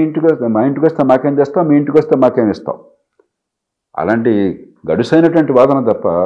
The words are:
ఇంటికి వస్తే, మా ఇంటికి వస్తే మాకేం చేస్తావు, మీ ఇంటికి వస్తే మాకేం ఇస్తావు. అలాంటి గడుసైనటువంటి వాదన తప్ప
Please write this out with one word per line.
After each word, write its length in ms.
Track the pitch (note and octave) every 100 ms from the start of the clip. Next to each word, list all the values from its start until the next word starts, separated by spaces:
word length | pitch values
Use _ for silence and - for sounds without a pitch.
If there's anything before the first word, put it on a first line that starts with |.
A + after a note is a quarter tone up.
| D#3
ఇంటికి 200 | D3+ D#3+
వస్తే, 180 | D3 A#2 A2
మా 60 | C3+
ఇంటికి 160 | C#3 D#3
వస్తే 160 | D#3+ C3
మాకేం 220 | C3 C#3+ C#3+
చేస్తావు, 260 | C#3+ F#3 D#3+
మీ 60 | D3
ఇంటికి 180 | C#3+ D3+
వస్తే 140 | D3+ C#3
మాకేం 260 | B2+ B2+ A2 F#2
ఇస్తావు. 240 | - - - _ _ _ _ _ _ _ _ _ _ -
అలాంటి 320 | E2+ A2+ A#2 G#2 F#2+ - - _ -
గడుసైనటువంటి 600 | E2+ B2 D#3+ E3 E3 C#3+ B2+
వాదన 200 | C3 C#3 A2+
తప్ప 160 | G2+ G2 E2+